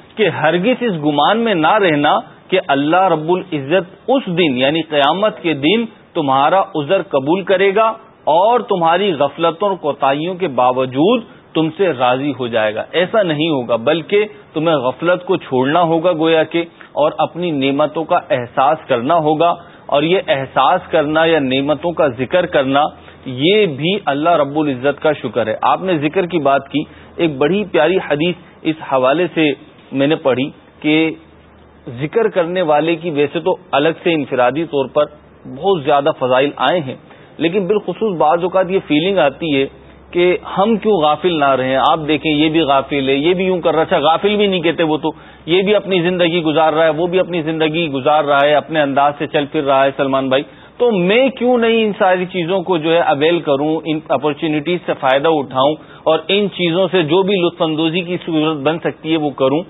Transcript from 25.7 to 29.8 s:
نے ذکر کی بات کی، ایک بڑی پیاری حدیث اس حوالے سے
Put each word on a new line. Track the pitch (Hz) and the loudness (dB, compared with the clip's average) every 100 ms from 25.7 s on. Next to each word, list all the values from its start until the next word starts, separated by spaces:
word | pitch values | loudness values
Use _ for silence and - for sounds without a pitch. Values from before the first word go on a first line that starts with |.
| 156 | 0
نے | 185 160 | 0 -2
ذکر | 151 185 175 | 0 -2 -2
کی | 170 | 0
بات | 139 139 - | 2 0 -2
کی، | 143 160 - - - | -6 -6 -14 -16 -4
ایک | 165 135 | -2 0
بڑی | 147 202 190 | 0 0 0
پیاری | 165 156 185 | 0 2 0
حدیث | - 147 175 170 - - | -2 -2 -2 -4 -12 -8
اس | 156 156 - | -6 -6 -2
حوالے | 135 127 156 170 | 0 2 0 -2
سے | 165 151 - - - | 0 0 -2 -12 -20